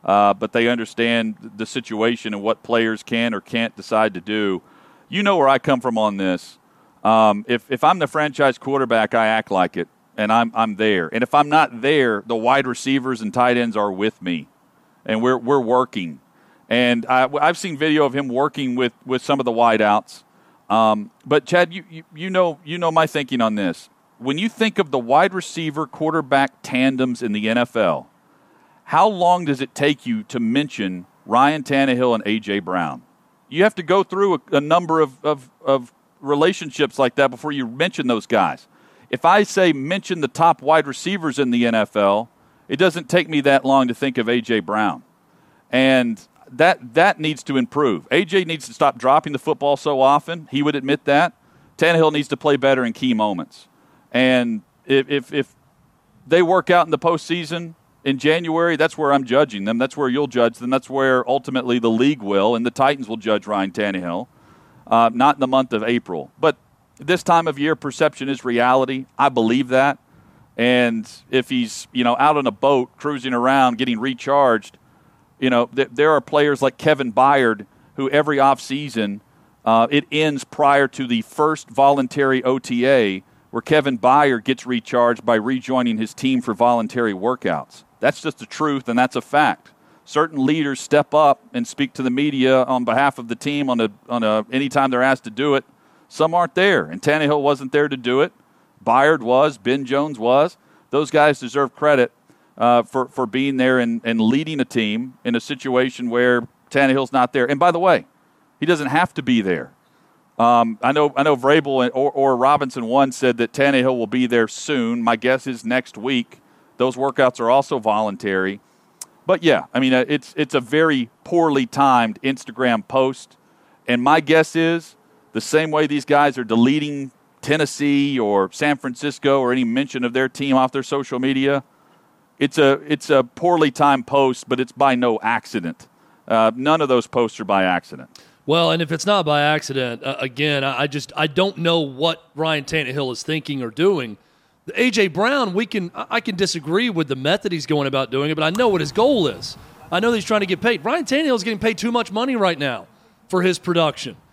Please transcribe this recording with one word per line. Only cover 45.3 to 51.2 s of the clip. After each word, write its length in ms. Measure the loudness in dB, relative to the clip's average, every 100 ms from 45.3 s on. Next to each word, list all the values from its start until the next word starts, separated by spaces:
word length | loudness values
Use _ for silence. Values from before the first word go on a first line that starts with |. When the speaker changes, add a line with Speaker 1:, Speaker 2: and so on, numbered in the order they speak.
| _ _ _ _
Speaker 1:
And 520 | 0 2 2 0 -6 -12 _ -20
that, 420 | 2 2 2 -2 2
that 220 | 2 2
needs 260 | -4 -6
to 120 | -4 -2
improve. 520 | -2 0 0 0 0
A 140 | -2 2
J 180 | -2
needs 240 | -2 -8 -12
to 60 |
stop 240 | 0 0 2
dropping 360 | 2 2 2
the 60 | -6
football 380 | -4 -2 0 0
so 240 | -2 2
often. 480 | 4 2 0 -14 -6
He 100 | -2
would 140 | -2 -2
admit 300 | -2 -2 2
that. 280 | 2